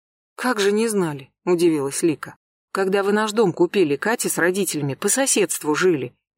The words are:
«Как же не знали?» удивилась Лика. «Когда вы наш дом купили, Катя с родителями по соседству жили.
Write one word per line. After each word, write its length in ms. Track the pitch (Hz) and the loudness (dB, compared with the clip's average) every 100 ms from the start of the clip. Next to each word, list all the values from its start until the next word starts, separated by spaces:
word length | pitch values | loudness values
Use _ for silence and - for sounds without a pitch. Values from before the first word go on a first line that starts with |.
| _ _ _ | _ _ _
«Как 260 | - 254 220 | -6 -4 0
же 120 | 196 | 0
не 160 | 208 233 | 2 0
знали?» 420 | 208 165 143 - _ | 0 -2 -4 -14 _
удивилась 580 | 175 175 170 151 139 - | -2 2 4 2 -2 0
Лика. 340 | 170 139 127 - _ _ _ | -2 -2 -8 -18 _ _ _
«Когда 300 | 196 190 202 | -4 0 2
вы 100 | 196 | 2
наш 200 | 208 220 | 0 0
дом 200 | 214 196 | 2 0
купили, 440 | - 175 208 156 143 | 2 0 2 2 0
Катя 340 | 208 240 196 | -2 -2 -2
с 80 | - | 0
родителями 560 | 170 190 180 151 139 | 0 0 -2 -2 -4
по 140 | 127 202 | -2 -2
соседству 680 | 262 277 233 180 - 151 | 0 0 0 0 -2 -2
жили. 420 | 151 185 147 123 - _ | 2 2 0 -4 -12 _